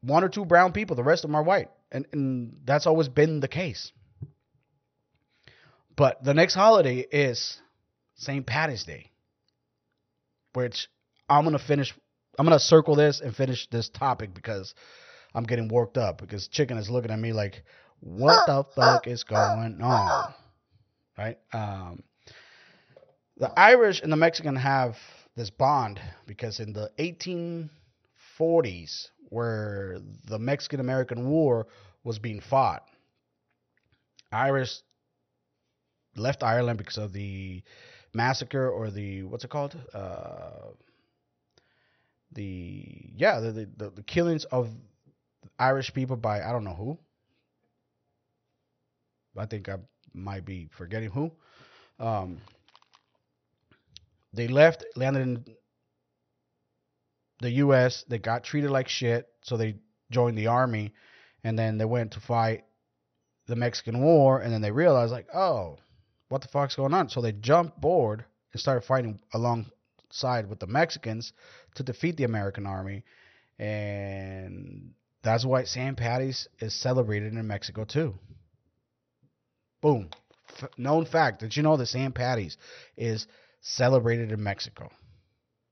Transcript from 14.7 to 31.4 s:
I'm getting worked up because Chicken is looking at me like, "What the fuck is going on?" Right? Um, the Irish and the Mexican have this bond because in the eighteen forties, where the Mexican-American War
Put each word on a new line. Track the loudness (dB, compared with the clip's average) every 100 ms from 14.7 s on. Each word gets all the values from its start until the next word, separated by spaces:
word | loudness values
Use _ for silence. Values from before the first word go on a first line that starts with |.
| -18 -20 -20 -20 -20 -10
I'm | -6
getting | -2 -2 2
worked | 2 2 0
up | -2 -4
because | -10 -12 -8
Chicken | -2 -2 -2
is | -2
looking | -4 -2
at | -4
me | -2
like, | -2 -4 -6 -20 -20 _ _
"What | -14 0 6 6 6
the | 2 -2
fuck | 4 4 4 0
is | -8
going | -2 0 2 0 -4 -4
on?" | 0 2 2 0 -4 -10 _ _ _ _ _ _ _ -8
Right? | -8 -8 _
Um, | -8 -6 -8 -12 -16 -20 _ -20 -20 -20 -20 _ _ _ -20 _ _ _ _
the | -2 8
Irish | 10 10 8 2
and | 0
the | 4
Mexican | 4 2 -4 -2
have | 0 2 0 -4 -18 -20 _ -12
this | -12
bond | 0 2 2 0 -8 -14 -18 -20
because | -12 -10 -10
in | -10
the | -8 -10 -6
eighteen | -6 -6 -8 -6 -6 -8 -10 _ _ _ _ _ _ _
forties, | 4 4 2 -4 -12 -14 -14 _ -12
where | -6 -4 -4 -6 -8 -8 -10 -14 -20 -10
the | -6
Mexican-American | -2 -4 -4 -6 -2 -2 -2 -4 0
War | 2